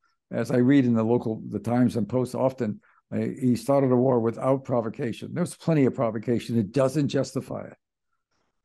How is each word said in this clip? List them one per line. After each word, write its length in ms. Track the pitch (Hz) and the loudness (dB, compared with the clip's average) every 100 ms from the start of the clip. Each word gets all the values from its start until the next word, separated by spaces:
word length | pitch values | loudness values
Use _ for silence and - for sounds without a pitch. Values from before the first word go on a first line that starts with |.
| _ _ - | _ _ -10
as 200 | 120 113 | -6 -2
I 60 | 127 | 2
read 260 | 123 143 | 6 6
in 120 | 123 117 | 6 2
the 80 | |
local, 380 | 110 120 120 110 123 | 2 0 0 -6 -6
the 120 | 107 | -8
Times 360 | 101 123 123 98 | -2 2 2 2
and 140 | 101 | -2
Post 260 | 127 123 120 | -2 -2 0
often, 460 | 131 131 113 104 _ _ - | -2 0 -4 -6 _ _ -10
uh, 60 | 107 | -6
he 360 | 110 120 131 120 | -4 -2 0 0
started 360 | - 139 135 | 2 2 4
a 40 | 123 | 2
war 240 | 127 127 | 2 2
without 460 | 113 110 131 139 139 | 0 -2 0 -2 0
provocation. 680 | 123 110 104 131 - - | -2 -2 -6 -8 -8 -8
There's 220 | 147 175 - | -6 -6 -6
plenty 300 | - 160 127 | 0 2 2
of 80 | |
provocation. 640 | - 117 110 107 117 - 117 | 2 -2 -4 -2 -2 0 -2
It 160 | 98 | 0
doesn't 360 | 139 131 156 139 | 2 0 0 -2
justify 580 | 135 131 135 - 101 - | -2 -4 -6 -8 -10 -12
it. 100 | - _ _ _ _ _ _ _ _ | -18 _ _ _ _ _ _ _ _